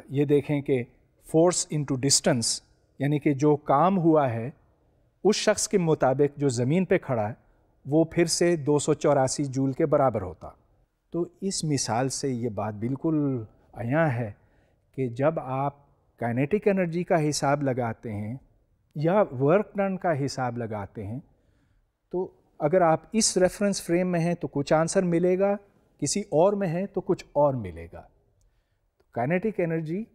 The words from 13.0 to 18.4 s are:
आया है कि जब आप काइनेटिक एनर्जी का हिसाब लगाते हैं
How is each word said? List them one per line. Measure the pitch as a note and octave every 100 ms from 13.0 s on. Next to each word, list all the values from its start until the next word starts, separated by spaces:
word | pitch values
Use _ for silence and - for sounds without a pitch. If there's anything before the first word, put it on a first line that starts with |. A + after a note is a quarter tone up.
| E3 D#3 C#3+ C3 G#2+ _ _ G#2+
आया | A2+ D3 D#3+
है | A#2+ A2 - _ _ _ _ _ -
कि | C3
जब | A#2 C#3+ E3
आप | C3 C3 C#3 - _ _ _ _
काइनेटिक | A#2+ A#2 C#3+ G#3 G#3
एनर्जी | F#3+ F3 E3+
का | F3 F3
हिसाब | D3+ C#3+ C#3+ D3
लगाते | C#3 B2 A#2 A#2 A#2+
हैं | G#2 G#2 C3